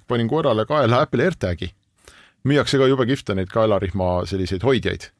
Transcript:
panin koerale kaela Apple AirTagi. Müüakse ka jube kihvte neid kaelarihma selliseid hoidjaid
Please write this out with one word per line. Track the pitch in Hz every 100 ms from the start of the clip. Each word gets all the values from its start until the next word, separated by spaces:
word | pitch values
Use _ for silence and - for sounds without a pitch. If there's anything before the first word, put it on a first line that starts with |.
| -
panin | 120 113
koerale | 151 151 110 104
kaela | 151 117 123
Apple | 156 120
AirTagi. | 175 - 92 85 87 - _ _ - - _ _ 127
Müüakse | 143 117 135
ka | 131
jube | 135 120
kihvte | 135 - 95
neid | 92
kaelarihma | 117 110 98 98 98 90 90 90
selliseid | 95 92 95
hoidjaid | 117 123 - 90 -